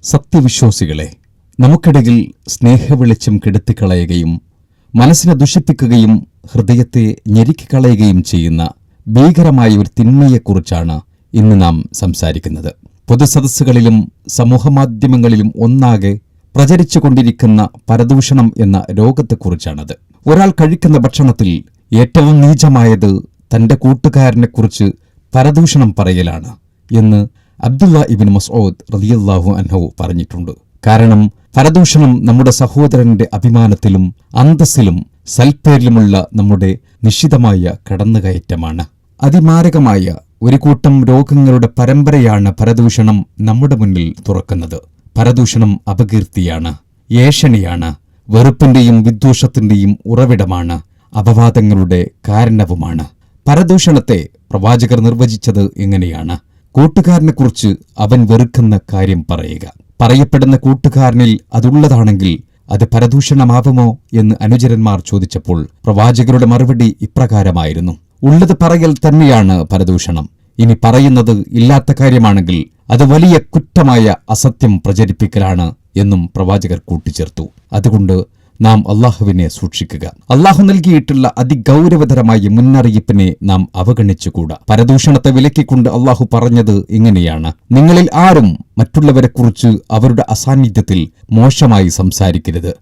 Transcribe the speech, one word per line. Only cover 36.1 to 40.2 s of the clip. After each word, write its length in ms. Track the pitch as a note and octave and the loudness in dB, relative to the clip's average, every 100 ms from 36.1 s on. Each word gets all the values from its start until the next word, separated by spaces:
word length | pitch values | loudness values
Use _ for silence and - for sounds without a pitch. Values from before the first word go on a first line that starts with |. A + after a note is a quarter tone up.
| F#2+ F#2 | 0 -2
നമ്മുടെ 380 | G#2+ G2+ G2 F#2+ F#2 _ _ | -4 0 0 -2 -4 _ _
നിശിതമായ 720 | A2+ - D#3 C3+ A#2 F#2+ F2+ - | -2 0 0 2 2 0 -2 -8
കടന്നുകയറ്റമാണ്. 1040 | - F#2+ G#2 A2 F#2+ F#2 - E2 E2 E2 - _ _ _ | -10 -6 -2 -2 -2 -6 -8 -8 -8 -10 -12 _ _ _
അതിമാരകമായ 960 | C#3 E3+ D#3+ E3 E3+ D#3+ C3 G2 F#2 D#2+ | 0 2 2 2 2 2 0 0 -2 -6